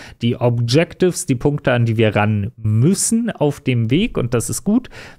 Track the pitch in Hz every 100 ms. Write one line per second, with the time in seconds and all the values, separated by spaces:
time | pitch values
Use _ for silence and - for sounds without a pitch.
0 | - - 120 - 123 120 117 147 170 -
1 | 185 175 - 123 147 147 - 123 117 110
2 | 110 104 104 107 101 - 110 107 139 196
3 | - 226 240 - 147 - - 120 110 143
4 | 233 - 120 123 - - - 226 - -
5 | -